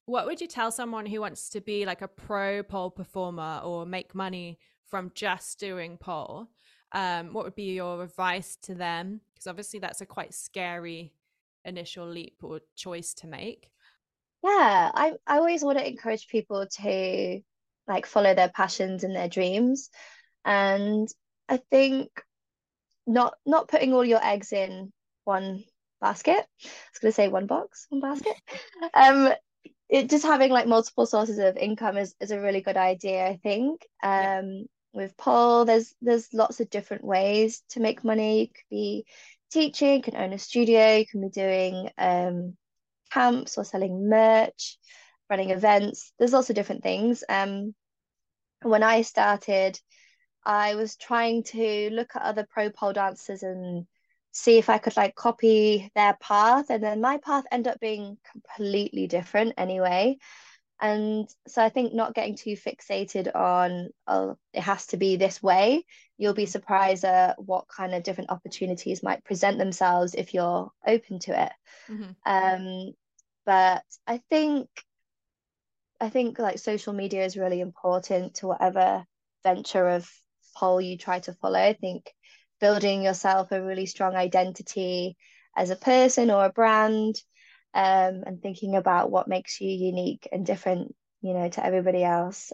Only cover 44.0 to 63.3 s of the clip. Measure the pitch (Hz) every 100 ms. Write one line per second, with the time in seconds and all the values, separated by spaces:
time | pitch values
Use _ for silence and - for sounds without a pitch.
44 | 202 220 220 220 226 - - - _ -
45 | _ _ - 196 190 185 214 202 208 -
46 | - - 240 262 262 208 196 - 190 185
47 | 226 240 - 196 196 196 208 214 _ _
48 | _ _ _ _ _ _ 226 214 220 226
49 | 226 - 208 208 - 196 190 190 _ _
50 | _ _ _ _ - 208 208 208 220 -
51 | - 233 233 233 220 226 220 208 208 220
52 | 233 - - 214 214 - 208 208 202 202
53 | 196 196 - 190 190 185 180 175 175 _
54 | _ _ _ - - 226 220 220 233 214
55 | 202 - 233 233 226 220 214 208 196 208
56 | 208 202 - 208 220 262 285 226 214 214
57 | 240 285 285 277 269 247 233 220 220 214
58 | 202 208 _ 214 - - 202 202 202 196
59 | 185 170 175 208 226 - 185 185 185 180
60 | 226 269 - - - _ _ - 214 214
61 | 214 214 214 _ - - 220 262 240 226
62 | 226 226 214 202 220 208 - - - 196
63 | 196 196 180